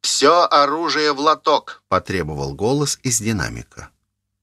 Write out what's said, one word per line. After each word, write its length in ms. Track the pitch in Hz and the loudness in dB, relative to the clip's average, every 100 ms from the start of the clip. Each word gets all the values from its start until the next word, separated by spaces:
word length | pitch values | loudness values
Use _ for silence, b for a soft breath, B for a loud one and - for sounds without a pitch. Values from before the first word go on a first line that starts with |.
«Всё 460 | - - 143 170 170 | -4 2 4 4 4
оружие 640 | 151 143 156 165 147 151 | 4 2 0 -2 0 0
в 60 | 135 | 0
лоток», 640 | 151 147 - 143 - - _ | 0 2 2 0 -2 -20 _
потребовал 640 | 92 - 92 76 73 69 | -2 -2 -6 -4 -6 -8
голос 460 | 69 104 143 143 - | -4 -2 0 -2 -4
из 160 | 131 117 | -4 -2
динамика. 680 | 104 107 62 57 - - - _ _ _ _ _ | -2 -2 -4 -6 -14 -18 -20 _ _ _ _ _